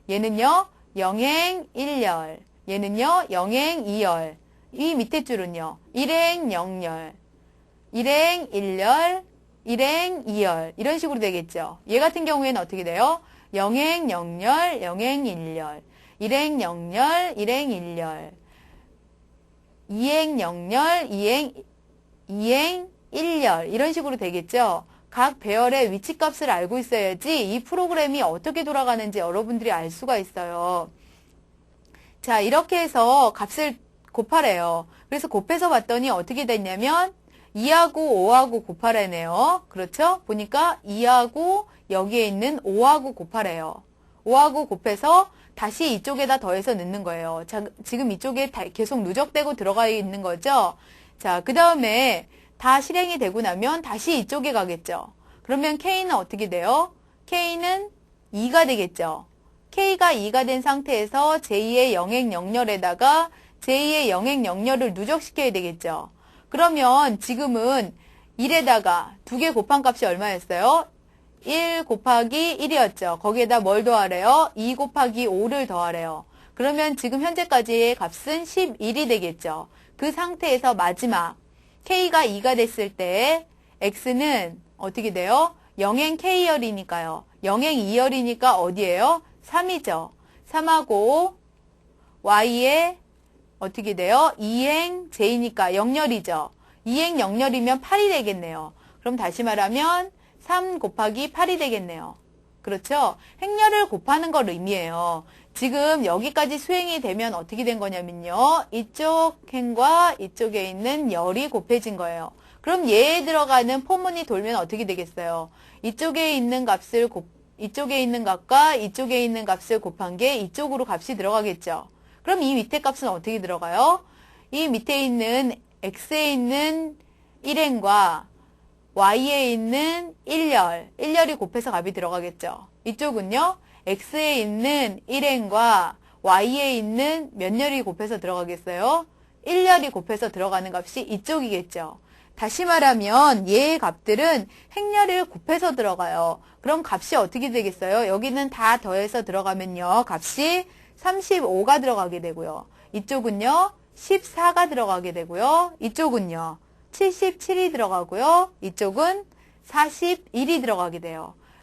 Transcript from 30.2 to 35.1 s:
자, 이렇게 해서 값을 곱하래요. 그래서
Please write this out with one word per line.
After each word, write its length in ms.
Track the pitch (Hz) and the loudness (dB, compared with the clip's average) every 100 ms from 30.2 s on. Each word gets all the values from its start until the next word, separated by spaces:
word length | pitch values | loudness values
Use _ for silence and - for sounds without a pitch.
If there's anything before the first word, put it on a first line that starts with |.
| 190 190 175 170 180 180 165 - _ _ _ _ _ _ _ _ _ - _ _ | -2 -8 -8 -4 -2 -2 -4 -12 _ _ _ _ _ _ _ _ _ -20 _ _
자, 200 | - 220 | 0 2
이렇게 400 | 208 294 339 349 | 4 2 2 0
해서 520 | 330 254 233 277 240 | 0 4 6 6 6
값을 460 | - 208 - 302 240 _ _ _ | 2 -6 -4 -4 -6 _ _ _
곱하래요. 800 | - 226 320 269 180 170 165 165 - | -6 0 2 4 2 0 -2 -6 -16
그래서 200 | _ | _